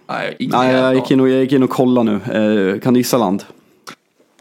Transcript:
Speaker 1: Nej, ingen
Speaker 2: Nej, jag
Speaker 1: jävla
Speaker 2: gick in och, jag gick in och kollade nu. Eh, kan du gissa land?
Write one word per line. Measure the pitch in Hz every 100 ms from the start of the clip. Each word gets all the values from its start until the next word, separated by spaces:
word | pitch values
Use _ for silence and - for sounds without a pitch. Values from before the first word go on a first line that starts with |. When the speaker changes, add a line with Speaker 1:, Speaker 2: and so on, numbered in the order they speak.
| -
Speaker 1:
Nej, | 117 95 -
ingen | 131 120
Speaker 2:
Nej, | 127
jag | 131
Speaker 1:
jävla | 131 131
Speaker 2:
gick | 131
in | 135
och, | 131
jag | 131
gick | 131
in | 139
och | 127
kollade | - 127 123 113 104 107
nu. | 110 107 107 95
Eh, | 101
kan | 135
du | 123
gissa | 120 131
land? | 101 101 - - _ _ - - _ _ _ _